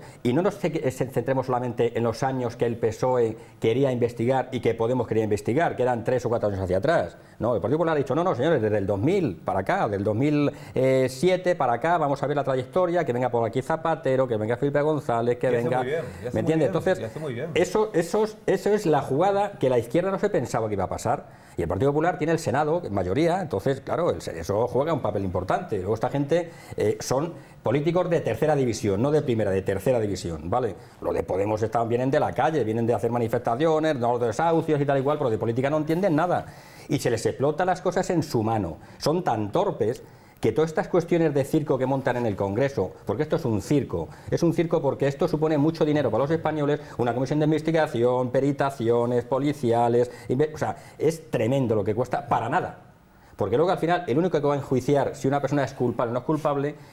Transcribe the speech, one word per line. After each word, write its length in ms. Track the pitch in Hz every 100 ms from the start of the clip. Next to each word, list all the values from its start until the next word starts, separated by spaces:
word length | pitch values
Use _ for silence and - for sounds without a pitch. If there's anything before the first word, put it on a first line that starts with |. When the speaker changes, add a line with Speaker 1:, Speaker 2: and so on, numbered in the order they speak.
| - -
Speaker 1:
Y 120 | 123
no 80 | 131
nos 120 | 190 202
ce-, 320 | 170 151 135
se 140 | - 127
centremos 400 | 127 117 131 127
solamente 500 | 123 123 113 117 110
en 60 |
los 180 | 117 110
años 320 | 135 131 123 123
que 100 | 120
el 120 | 113
pesoe 580 | 113 107 127 127 113 110 - -
quería 320 | 113 120 139
investigar 580 | 123 117 - 117 131 123
y 80 | 123
que 140 | 117 110
Podemos 320 | 113 127 113
quería 160 | 110
investigar, 520 | 107 104 - 123 - 117
que 60 |
eran 200 | 123 120
tres 220 | 113 123 120
o 40 |
cuatro 180 | 113 107
años 100 | 95
hacia 160 | 92 92
atrás. 400 | 139 165 87 - - -
No, 160 | 107 113
el 60 |
Partido 160 | 104 151
Popular 160 | 165 151
ha 20 |
dicho, 160 | 135 135
"No, 80 |
no, 120 | 180 123
señores, 260 | 165 151
desde 160 | 107 104
el 80 | 98
dos 140 | 101
mil 360 | 127 196 147 85
para 160 | - 95
acá, 280 | 95 185 143
del 140 | 98
dos 120 | 101 107
mil 360 | 143 147 143 - - - 131 131 131
siete 460 | 131 175 180 180 170
para 180 | 127
acá, 240 | 117 165 170
vamos 240 | 143 139
a 40 | 131
ver 80 | 143
la 60 |
trayectoria, 600 | 135 131 123 185 180 175
que 80 | 160
venga 160 | 120 127
por 160 | 120 117
aquí 160 | 131
Zapatero, 680 | - 160 165 151 147 131 131
que 100 | 110
venga 180 | 107 123
Felipe 240 | 143 143
González, 560 | 147 151 - 117 120 123
que 100 | 131
Speaker 2:
Y 80 | 120
hace 80 |
Speaker 1:
venga". 140 | 123 127
Speaker 2:
muy 80 | 123
bien, 140 | 160
y 60 | - -
hace 40 | 117
Speaker 1:
¿Me 60 |
Speaker 2:
muy 80 | 110
Speaker 1:
entiendes? 180 | 110 160
Speaker 2:
bien, 100 | 139
Speaker 1:
Entonces, 320 | 127 185 180
Speaker 2:
y 40 |
hace 160 | 110 147
muy 140 | 156
bien. 160 | 117 160
Speaker 1:
eso, 360 | 151 175 220 214
eso, 320 | 160 170 214 208 - -
eso 240 | 190 202
es 160 | 208 165
la 160 | 143
jugada 520 | - 135 190 196 202 -
que 100 | 131
la 80 | 123
izquierda 320 | - 165 190
no 80 | 190
se 100 | 208
pensaba 380 | 180 120 127 110
que 60 | 101
iba 100 | 90
a 40 |
pasar. 520 | 87 - 135 - - - -
Y 60 |
el 60 | 82
Partido 240 | 92 139
Popular 260 | 143 165 175
tiene 160 | 151
el 60 | 160
Senado, 420 | 123 127 151 170
en 80 | 107
mayoría, 460 | 98 90 110 165 180
entonces, 400 | 175 98 131 123
claro, 280 | - 123 170
el 120 | 104
se-, 160 | - 80
eso 260 | 80 101 120
juega 240 | 156 151
un 100 | 151
papel 220 | 107 101
importante. 540 | 98 90 90 185 196 101
Luego 160 | 92
esta 160 | 110 123
gente, 400 | 143 143 170 170 - - -
eh, 200 | 104 -
son 320 | - 127 165 - - -
políticos 480 | 110 135 151 175 175
de 120 | 165
tercera 340 | - - 151 147
división, 440 | 127 104 107 95
no 80 | 135
de 100 | 151
primera, 300 | 135 113 104
de 100 | 95
tercera 380 | 95 95 131 123
división, 500 | 104 90 87 80 80
¿vale? 260 | 117 120 85 - -
Los 140 | -
de 80 | -
Podemos 400 | 85 92 101 107
están, 260 | 107 120 113
vienen 220 | 117 131
de 100 | 147
la 140 | 117
calle, 300 | 87 143 156
vienen 240 | 107 113 117
de 80 | 113
hacer 160 | 117
manifestaciones, 840 | 120 117 120 120 117 160 156 156 139
no 160 | 120
los 80 | 120
desahucios 600 | 120 - 165 165 160 147
y 40 | 143
tal 120 | 139
y 40 |
cual, 160 | 131 151
pero 100 | 135
de 80 | 110
política 320 | 113 117 135
no 80 | 156
entienden 380 | 151 165 196 151
nada. 320 | 175 139 - - - - -
Y 80 | 135
se 140 | 135
les 120 | 113 113
explota 380 | 101 139 151 185
las 160 | 175
cosas 280 | 185 180 180
en 140 | 175
su 180 | 147 120
mano. 360 | 107 110 90 78 - -
Son 260 | 139 175
tan 280 | 156 110 104
torpes 500 | 156 202 - 107 127 - - - -
que 100 | 117
todas 200 | 113 160
estas 180 | 160 -
cuestiones 440 | 180 165 175 160
de 120 | 143 135
circo 320 | 165 147 135
que 80 | 131
montan 320 | 139 127 123
en 80 | 117
el 100 | 95
Congreso, 560 | 98 101 139 123 92 - -
porque 180 | 104
esto 140 | 151 170
es 80 | 127
un 160 | 107
circo, 480 | - 147 113 85 78 - -
es 140 | 135
un 100 | 170
circo 280 | 165 165 165
porque 260 | 139 123 139
esto 220 | 139 185
supone 280 | 156 156 156
mucho 280 | 147 160 156
dinero 260 | 147 131
para 120 | 107 143
los 60 |
españoles, 500 | 165 160 151 143 147 - -
una 160 | 123
comisión 260 | 113 135 151
de 60 | 151
investigación, 840 | 156 156 160 147 117 120 127 127
peritaciones, 960 | 135 139 143 139 139 113 120 120 123
policiales, 880 | 120 131 143 143 120 117 120 120 123 - -
inve-, 260 | 127 151
o 40 | -
sea, 180 | 113 - - -
es 340 | 151 160 -
tremendo 440 | 127 113 135 123 110
lo 100 | 98
que 100 | 107
cuesta 320 | 127 - -
para 220 | 131 113
nada. 300 | 170 127 - - - - - - -
Porque 180 | 101 120
luego 160 | 175
al 60 | 170
final 260 | 160 175 -
el 120 | 127
único 240 | 180 151
que 40 | 143
va 80 | 143
a 20 |
enjuiciar 580 | 135 131 123 143 123 -
si 140 | 135
una 100 | -
persona 240 | 135 143
es 80 | 131
culpable 360 | - 123 - 120
o 20 |
no 60 | 123
es 60 | -
culpable 500 | 156 151 139 143 - -